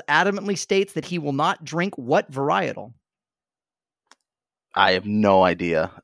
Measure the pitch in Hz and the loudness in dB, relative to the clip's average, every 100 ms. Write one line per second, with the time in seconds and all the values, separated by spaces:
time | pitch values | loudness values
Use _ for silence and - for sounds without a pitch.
0 | - 151 190 202 196 190 - 196 196 160 | 0 2 2 -2 -4 -6 -2 -2 0 -6
1 | - 175 147 139 165 - 151 165 196 - | -6 -6 -4 -2 -2 -2 -6 -4 -4 -6
2 | 120 175 - 135 143 190 170 - 110 - | 0 0 0 -6 -2 0 -2 -8 -16 -20
3 | _ _ _ _ _ _ _ _ _ _ | _ _ _ _ _ _ _ _ _ _
4 | _ _ _ _ _ _ _ - 98 92 | _ _ _ _ _ _ _ 0 2 2
5 | 104 107 104 95 90 85 87 80 85 - | 0 2 4 6 4 2 0 0 -2 -2